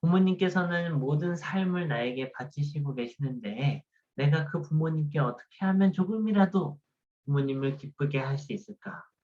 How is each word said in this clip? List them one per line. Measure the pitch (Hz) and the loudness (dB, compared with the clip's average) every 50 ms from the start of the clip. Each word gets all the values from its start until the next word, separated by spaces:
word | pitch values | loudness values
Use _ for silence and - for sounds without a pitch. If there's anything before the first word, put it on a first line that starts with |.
부모님께서는 | - 165 180 190 190 185 185 180 190 180 - 185 175 175 175 175 170 170 160 143 | 4 4 6 6 6 4 4 2 2 2 2 0 0 2 0 -2 -2 0 -2 -2
모든 | 127 135 151 151 175 175 175 | 0 0 0 0 0 0 -2
삶을 | 165 - - 190 190 190 185 180 180 175 156 | -4 -4 -4 -2 0 0 0 0 0 0 -2
나에게 | - 117 120 123 127 131 131 131 | -2 -2 -2 -2 -2 -4 -6 -8
바치시고 | - - 127 147 - 143 143 147 147 151 143 139 131 | -8 -12 -12 -10 -4 -4 -4 -4 -2 -4 -4 -4 -4
계시는데 | 123 120 117 - _ 143 131 127 120 110 104 104 117 139 143 - - - _ _ _ _ _ _ | -4 -6 -6 -6 _ -4 -4 -4 -6 -6 -8 -6 -2 0 -2 -2 -2 -8 _ _ _ _ _ _
내가 | - 139 147 147 160 151 | 0 2 2 4 2 0
그 | - - 160 | -2 -4 -6
부모님께 | - - 156 156 160 160 160 156 151 147 147 151 | -4 -2 0 0 0 0 0 -2 -2 -2 0 0
어떻게 | 135 123 - - - _ _ - 190 | 0 0 -2 -6 -14 _ _ -2 0
하면 | 190 190 190 196 190 | 2 4 4 4 4
조금이라도 | 185 - 185 180 220 220 220 220 208 202 190 180 190 190 160 147 147 - _ _ _ _ _ _ _ _ _ | 4 2 0 0 0 0 0 2 4 4 4 4 4 0 0 0 -6 -10 _ _ _ _ _ _ _ _ _
부모님을 | - 143 143 139 135 135 135 135 139 139 | 0 0 2 2 0 0 0 -2 -2 -2
기쁘게 | - - - - _ 147 143 143 135 | -4 -10 -14 -6 _ -2 -2 0 -2
할 | 135 139 139 143 | -2 -2 -4 -4
수 | - - | -4 -6
있을까? | - 202 - - 202 _ - 202 185 - - _ _ _ | -8 -8 -8 -12 -18 _ -14 -14 -14 -14 -16 _ _ _